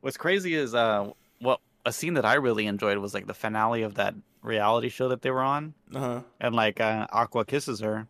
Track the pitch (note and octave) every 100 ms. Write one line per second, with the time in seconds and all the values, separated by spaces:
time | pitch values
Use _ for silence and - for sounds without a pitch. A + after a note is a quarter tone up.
0 | C#3 - E3 G3 F#3 D#3 C3+ A#2 A2+ G#2
1 | G2+ - _ _ B2 C3 _ _ - A#2
2 | D#3 E3 A2 C3 C3 A2 G#2+ G2+ G#2+ G2+
3 | G2+ G#2 G2 - A2 A2 A2 A#2 A2 G2
4 | G2+ - - _ A2+ A2+ G#2 A#2 A#2+ -
5 | C3 B2+ C3 C3 C3 C#3+ D3+ D3+ _ C3
6 | C3+ A#2+ A#2+ _ A#2+ A#2 A2 - A2 A2
7 | G#2+ G#2+ A#2 A#2+ A2 C#3+ C#3+ A2 A2 A2
8 | A2+